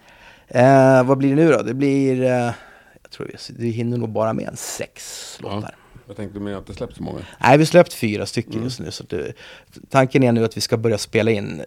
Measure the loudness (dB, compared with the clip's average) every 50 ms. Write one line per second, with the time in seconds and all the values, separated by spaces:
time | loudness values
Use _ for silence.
0 | _ _ -20 _ -20 -20 -20 _ _ -4 0 4 6 6 6 6 6 6 6 6
1 | 4 4 2 2 2 2 2 4 4 4 4 2 0 -2 -4 -2 -2 0 0 0
2 | 0 0 0 0 0 0 0 0 -2 -2 -4 -8 -12 -20 -20 -20 _ _ _ _
3 | _ -20 -18 -14 -14 -14 -14 -16 -18 -18 -12 -8 -6 -6 -4 -4 -4 -4 -4 -4
4 | -6 -4 -2 -2 -2 -2 -2 -4 -6 -8 -10 -12 -12 -12 -10 -10 -12 -12 _ -18
5 | -18 -16 -16 -16 -16 -16 -16 -14 -12 -10 -8 -8 -10 -10 -14 _ _ _ -20 -20
6 | -20 -18 -16 -14 -14 -12 -10 -10 -10 -10 -10 -10 -12 -14 -12 -12 -12 -12 -10 -10
7 | -10 -10 -10 -10 -12 -16 -6 2 4 6 6 6 6 6 6 6 6 6 2 -6
8 | -4 -4 -2 -4 -6 -6 -6 -6 -6 -6 -6 -8 -8 -8 -8 -10 -12 -12 -12 -14
9 | -12 -10 -8 -8 -8 -8 -12 -14 -18 -20 -20 -20 -20 _ -20 -20 -10 -2 0 2
10 | 2 4 4 2 2 4 2 2 0 -2 -2 -4 -6 -2 -2 -2 0 0 -2 -2
11 | -4 -2 0 0 2 2 0 0 -2 -8 -10 -10 -10